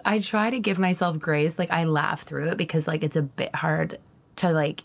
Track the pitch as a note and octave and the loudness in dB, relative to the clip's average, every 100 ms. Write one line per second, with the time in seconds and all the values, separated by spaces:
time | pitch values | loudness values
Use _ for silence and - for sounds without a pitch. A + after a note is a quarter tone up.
0 | - G#3+ G3 A3 A3 B3+ G#3 F#3 F#3 F3+ | 0 0 0 0 0 0 0 2 2 2
1 | F3 D#3 D#3+ D3 D#3 D#3+ F3 E3 E3 D3+ | 0 0 0 2 2 0 0 0 2 2
2 | D3+ D3 - C#3+ D3+ - E3+ D#3+ D3+ D#3 | 0 -2 -6 -4 -2 -2 -2 -2 0 -2
3 | D#3 D#3+ C#3+ - - - D#3+ D#3 E3 - | 0 0 -2 -4 -6 -2 0 0 -2 -6
4 | - _ _ - F3 D#3+ C#3+ - | -18 _ _ -2 2 2 0 -2